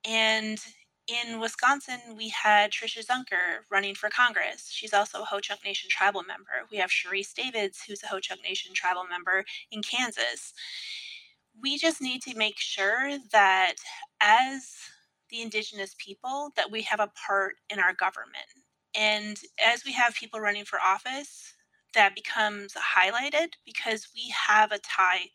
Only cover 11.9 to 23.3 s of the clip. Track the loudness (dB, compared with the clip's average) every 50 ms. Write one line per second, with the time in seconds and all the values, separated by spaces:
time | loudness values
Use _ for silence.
11.9 | 0 0 -4 -6 -6 -6 -8 -10 -2 0 -2 -2 0 -4 -6 -6 -2 0 0 2
12.9 | 2 0 0 -2 -4 -6 -6 4 6 6 8 8 6 4 4 2 0 -4 -12 -16
13.9 | -14 -14 -16 _ _ _ 6 6 8 6 6 2 -2 -10 -12 -14 -18 -18 -20 -20
14.9 | -20 _ _ _ _ _ _ _ -12 -10 -10 -4 -4 -4 -4 -4 -8 -8 -10 -10
15.9 | -10 -16 -16 -16 -16 _ -10 -8 -6 -6 -8 -6 _ -4 -4 -2 -4 -8 -4 -2
16.9 | 0 0 0 -2 _ -12 -4 0 0 0 0 -2 -6 _ _ _ -2 2 2 2
17.9 | 2 2 -2 -2 -2 -4 -14 -12 -14 -16 -16 _ _ _ _ _ _ _ _ _
18.9 | -4 0 2 2 2 0 -2 -6 -10 -12 -14 -16 _ 2 4 4 4 2 -4 -8
19.9 | 0 2 2 2 2 -2 -10 -8 -8 -4 -2 -2 -2 -2 -6 -4 -4 2 2 2
20.9 | 2 2 -2 -6 -6 -6 -8 -12 -16 -20 -20 -20 -20 _ _ _ _ _ _ _
21.9 | 4 4 4 4 4 -2 -8 -4 0 0 0 0 0 -4 -10 -10 -8 -6 -4 2
22.9 | 4 4 4 4 2 -2 -2 0